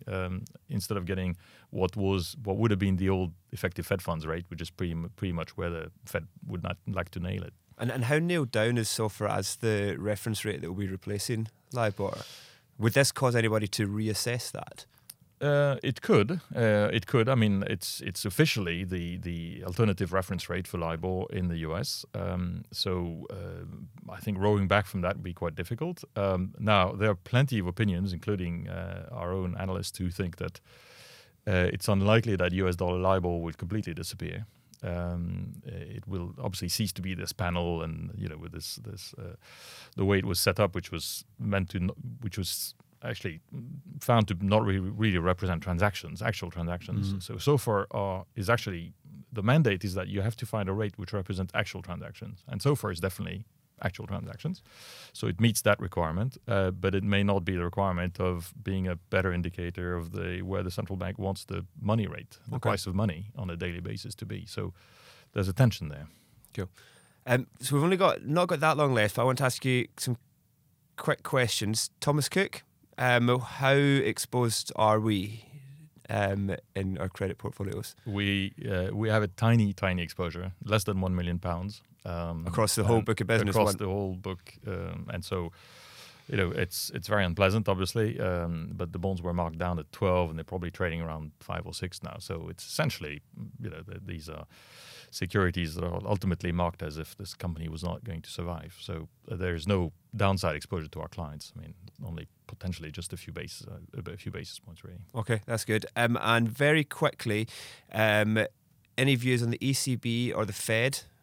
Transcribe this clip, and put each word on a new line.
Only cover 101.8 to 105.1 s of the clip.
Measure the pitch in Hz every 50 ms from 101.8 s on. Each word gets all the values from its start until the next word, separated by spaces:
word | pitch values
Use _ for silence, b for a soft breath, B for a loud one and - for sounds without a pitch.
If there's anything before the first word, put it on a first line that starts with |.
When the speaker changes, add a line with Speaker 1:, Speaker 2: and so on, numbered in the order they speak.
| 90 - - - -
Speaker 1:
only | 87 85 80 82 - _ _ _
potentially | - - - - 92 87 - 78 78
just | 76 - 85 -
a | -
few | 85 - - -
basis, | 82 80 82 - - -
uh, | 90 87 - 85 - - - - -
a | 85
few | - - 101
basis | 92 87 87 - -
points, | - - - 82 - -
really. | 95 90 90 98 -